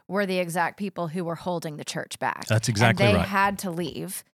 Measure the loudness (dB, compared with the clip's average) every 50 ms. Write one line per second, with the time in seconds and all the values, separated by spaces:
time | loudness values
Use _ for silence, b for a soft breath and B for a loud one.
0 | B B -2 -2 0 0 0 0 0 0 0 0 0 0 -2 -4 -6 -6 -4 -4
1 | -4 -4 -2 -4 -4 -4 -4 -6 -4 -4 -4 -4 -4 -6 -8 -8 -10 -8 -6 -6
2 | -6 -8 -6 -4 -2 -2 -2 -2 0 2 2 2 2 2 2 4 6 6 6 6
3 | 6 6 6 4 2 2 2 2 2 2 0 -2 -4 -6 -4 -4 -4 -4 -6 -8
4 | -8 -8 -10 -12 -14 _